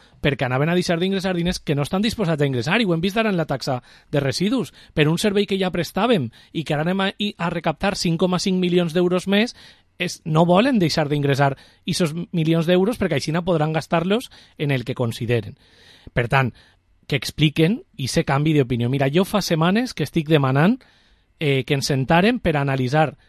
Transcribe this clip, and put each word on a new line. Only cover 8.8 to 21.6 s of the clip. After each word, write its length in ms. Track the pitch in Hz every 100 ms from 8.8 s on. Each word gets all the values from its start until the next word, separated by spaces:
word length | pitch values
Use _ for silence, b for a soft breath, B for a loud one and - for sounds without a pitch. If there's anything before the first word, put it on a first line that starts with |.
| 175 165
d'euros 320 | 180 180 190
més, 300 | 202 240 - B B _ _
és, 220 | 175 -
no 220 | 160 156 175
volen 340 | 180 262 240
deixar 300 | 170 - 143
d'ingressar 480 | 147 139 135 139 135 b b -
esos 280 | - 170 165 175
milions 340 | 175 160 165 160
d'euros 320 | 180 190 247
perquè 180 | 196 139
així 140 | - 160
podran 300 | 175 165 156
gastar-los 580 | 156 - 170 175 220 - B B -
en 140 | 147
el 140 | 131 117
que 100 | 127
consideren. 640 | 117 - 113 120 104 - B B B B B
Per 160 | - 120
tant, 240 | 139 127 b b b _ _ -
que 100 | 139
expliquen 640 | - - 151 143 160 254 - -
i 100 | 131
se 160 | 165
canvi 300 | 156 139 151
d'opinió. 340 | 151 123 123 120
Mira, 200 | 135 135
jo 120 | 156 190
fa 160 | 208
setmanes 520 | - 160 165 202 254
que 100 | - 147
estic 220 | 170 147
demanant, 500 | 156 131 135 170 254 b b b b b _
eh, 240 | 151 135